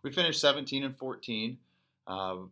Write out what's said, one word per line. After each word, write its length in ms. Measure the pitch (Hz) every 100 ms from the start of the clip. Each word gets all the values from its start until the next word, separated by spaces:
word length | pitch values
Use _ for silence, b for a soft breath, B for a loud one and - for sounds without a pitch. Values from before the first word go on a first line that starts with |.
We 80 | 143
finished 300 | 143 170 151
seventeen 420 | 147 143 135 139
and 140 | 139 131
fourteen. 640 | 131 - - 110 113 127 _ _ _ _ -
Uh, 280 | 95 95 92 92